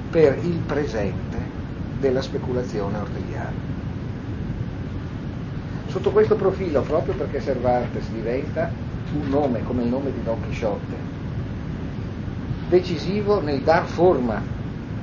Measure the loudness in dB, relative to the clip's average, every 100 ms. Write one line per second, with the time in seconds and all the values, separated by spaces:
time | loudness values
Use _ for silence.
0 | 2 6 8 6 2 0 0 0 0 0
1 | -2 -2 -4 -4 -6 -6 -8 -6 -6 0
2 | 2 2 0 -2 -2 -2 -2 -2 -2 -2
3 | -4 -4 -4 -4 -4 -4 -4 -4 -4 -4
4 | -4 -6 -6 -4 -4 -4 -4 -4 -6 -6
5 | -6 -6 -6 -6 -6 -6 -6 -6 -6 -2
6 | 4 6 6 6 4 2 2 2 2 2
7 | 0 -2 -2 -2 -2 0 2 2 2 -2
8 | -4 -4 -2 -2 -2 -2 -2 -2 -6 -6
9 | -4 -2 0 2 2 2 0 0 2 0
10 | 0 -2 -2 -2 -2 -2 0 -2 -4 -6
11 | -6 -6 -4 -4 -4 -4 -6 -6 -6 -6
12 | -6 -4 -6 -6 -4 -4 2 4 4 0
13 | 0 0 2 2 2 2 4 4 4 6
14 | 6 6 2 0 -2 -4 -6 -6 -6 -6